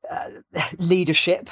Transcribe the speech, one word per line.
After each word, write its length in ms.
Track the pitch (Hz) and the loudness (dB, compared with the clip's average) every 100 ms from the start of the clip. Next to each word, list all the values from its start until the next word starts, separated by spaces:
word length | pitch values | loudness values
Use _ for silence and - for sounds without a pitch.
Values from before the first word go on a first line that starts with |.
| - | -12
uh, 200 | 151 - 208 - | -10 -10 -12 -10
<laughs> 240 | 175 - - | -6 -6 -2
leadership. 720 | 170 185 165 151 - 156 - | 2 4 4 2 2 2 -2